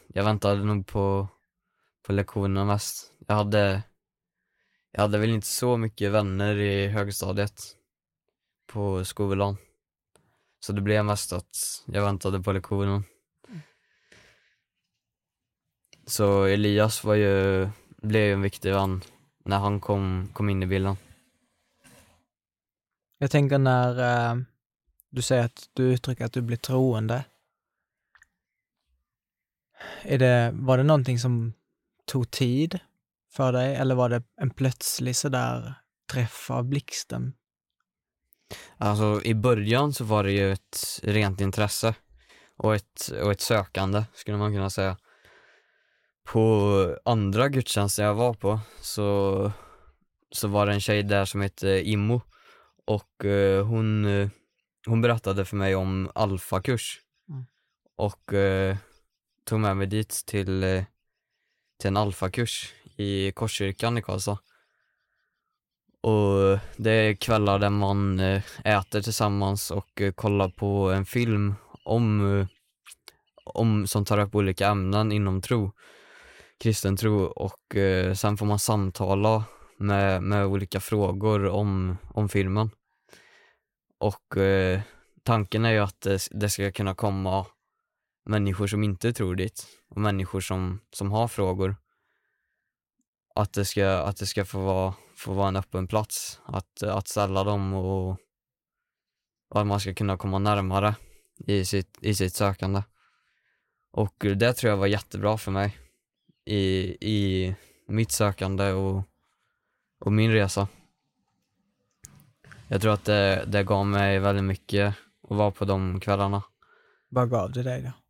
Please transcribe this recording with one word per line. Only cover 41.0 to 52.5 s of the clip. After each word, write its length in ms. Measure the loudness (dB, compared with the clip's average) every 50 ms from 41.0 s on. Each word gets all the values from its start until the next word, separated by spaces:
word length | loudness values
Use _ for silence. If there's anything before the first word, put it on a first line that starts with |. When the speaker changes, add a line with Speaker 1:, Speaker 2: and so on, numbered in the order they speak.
| -4
Speaker 1:
rent 380 | 0 2 2 2 2 0 0
intresse 540 | -2 -2 0 0 -2 -2 -2 -2 -2 -2 -2 -4 _ _ -20 _ _ _ -20 -20 _ _ _
och 180 | -2 0 0 0
ett, 360 | 0 -2 _ _ -10 -10 -8 -6 -2 0
och 80 | 0
ett 100 | 0 0
sökande, 600 | 0 0 0 0 0 -2 -4 -4 -2 0 0 0 -2 -4 _
skulle 240 | -12 -8 -6 -4
man 160 | -2 -2 -2 -2
kunna 160 | -2 -4 -4
säga. 280 | -2 -2 -2 -2 -4 -6 _ _ _ _ _ -20 -20 -20 _ _ _ _ _ _ _ _ _ _ _ _ _ _ _ _ _
På 760 | -2 2 4 4 6 4 4 4 4 4 4 2 2 -2 -2 -2
andra 440 | 0 2 2 2 2 2 2 2 2
gudstjänster 540 | 2 0 -2 0 0 0 0 0 0 0 0
jag 100 | 0 2
var 180 | 2 0 0 0
på 260 | 0 -2 -2 -2 -2 -4 -10 -16 -16
så, 720 | -12 -10 -6 -2 0 0 2 2 2 0 0 0 -2 -4 -4 -8 -14 -20 -20 _ _ -20 _ _ _ _ _ _ _ _
så 160 | -8 -4 -4
var 180 | 0 2 2 2
det 80 | 2 2
en 80 | 0
tjej 220 | 0 0 0 0 2
där 220 | 2 2 0 0
som 160 | 0 -2 -2
hette 480 | -4 -4 -4 -2 0 0 2 2 2 0
Immo. 320 | 0 0 2 0 0 -2 -2 -8 _ _ _ -20